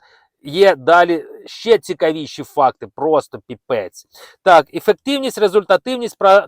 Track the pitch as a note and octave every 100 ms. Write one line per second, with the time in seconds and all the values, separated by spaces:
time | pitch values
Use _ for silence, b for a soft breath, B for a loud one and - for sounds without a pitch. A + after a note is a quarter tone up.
0 | b b b _ C#3+ D#3 G3 D#3 B2+ E3+
1 | F3 E3 - - - - A3 G#3+ - E3+
2 | E3 D#3+ C#3+ - C3 - C3+ - A2 -
3 | D3+ D#3 - A#2+ - B2 - A#2 F#2 -
4 | _ B B B G3 E3 D3 E3+ - G3+
5 | - C#4 C4+ - G#3 G3+ F#3+ F#3 - B3+
6 | A#3 - G3 G3